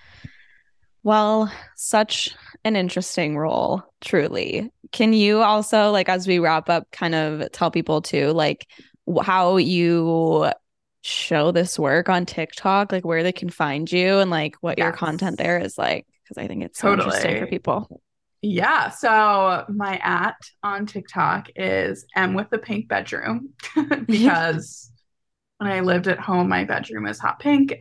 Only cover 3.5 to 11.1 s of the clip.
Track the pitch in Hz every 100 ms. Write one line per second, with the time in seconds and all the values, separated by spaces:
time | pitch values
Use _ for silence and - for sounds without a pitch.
3.5 | 60 62 190 - _ - 180 147 - -
4.5 | - 214 _ - - 220 220 202 214 220
5.5 | 214 214 220 208 208 185 185 185 180 170
6.5 | 160 160 170 - - 175 160 156 151 -
7.5 | - 165 165 160 156 - 147 143 160 151
8.5 | 147 - - - _ - 170 - 190 180
9.5 | 190 147 180 170 170 165 165 165 156 156
10.5 | - _ _ _ _ -